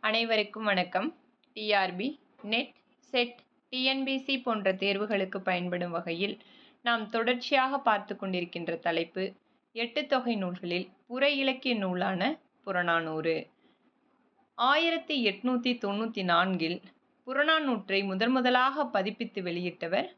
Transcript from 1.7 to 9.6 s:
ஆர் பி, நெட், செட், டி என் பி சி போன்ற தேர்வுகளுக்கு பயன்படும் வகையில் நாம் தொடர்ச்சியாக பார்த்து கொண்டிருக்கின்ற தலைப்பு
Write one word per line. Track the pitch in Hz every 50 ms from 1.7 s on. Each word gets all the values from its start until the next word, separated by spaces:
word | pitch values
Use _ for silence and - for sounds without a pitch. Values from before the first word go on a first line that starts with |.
| 208
ஆர் | 202 190 180 180
பி, | 180 202 269 294 - _ _ _ _ -
நெட், | 208 220 233 277 - - _ _ _ _ _
செட், | _ _ - 247 240 240 240 - - _ _ _ _ _
டி | - 254 254
என் | 262 262 269 269
பி | 262 269 269
சி | 262 - 277 262
போன்ற | 254 254 226 214 196 196 190
தேர்வுகளுக்கு | 190 - 202 196 196 208 208 220 196 190 190 - 196
பயன்படும் | 190 - 185 175 175 180 175 180 175 175
வகையில் | 170 170 175 175 170 170 190 202 - - - - - - - - _ _ _
நாம் | 240 233 226 214 214
தொடர்ச்சியாக | - 226 220 226 247 247 240 - 285 269 262 262 277 277
பார்த்து | 277 233 214 202 196 - 208
கொண்டிருக்கின்ற | 196 - 190 185 180 175 175 - 175 170 165 165 165
தலைப்பு | - 175 165 165 165 165 _ 190 185 190 190 _ _ _ _ _